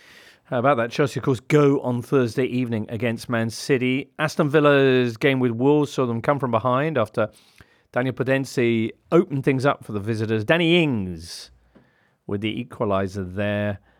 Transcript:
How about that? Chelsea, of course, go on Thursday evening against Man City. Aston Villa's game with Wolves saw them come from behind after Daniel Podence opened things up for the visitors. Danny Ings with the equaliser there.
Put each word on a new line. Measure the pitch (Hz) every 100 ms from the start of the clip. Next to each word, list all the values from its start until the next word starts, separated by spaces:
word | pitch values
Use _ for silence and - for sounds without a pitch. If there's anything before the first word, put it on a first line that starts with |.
| - - - _
How | _ 123
about | 131 131
that? | 120
Chelsea, | - 143 127
of |
course, | 143 120
go | - 147 143 143
on | 123 120
Thursday | 117 143 120 120
evening | 131 123 123 113 104
against | 110 117 113 -
Man | 117 113
City. | 110 - 131 127 131 - -
Aston | - - 151
Villa's | 151 147 139 135 127 123 113
game | 143 131
with | 127
Wolves | 113 135 151 143
saw | - 123
them | 117
come | 147 143
from | 131
behind | 113 127 127 156 139
after | 107 - 107 - _ - - _ _
Daniel | 123 131
Podence | 117 120 135 131 - 120 113 113 - _
opened | 165 - 139
things | 147 131
up | 139 -
for | -
the | 104
visitors. | 101 110 110 110
Danny | 107 165 165 175
Ings | 156 117 92 85 85 - - _ _ _ _ _ _ _ -
with | 101
the | 110 117
equaliser | 120 - 110 98 98 101 90
there. | 92 101 104 104 101 _ _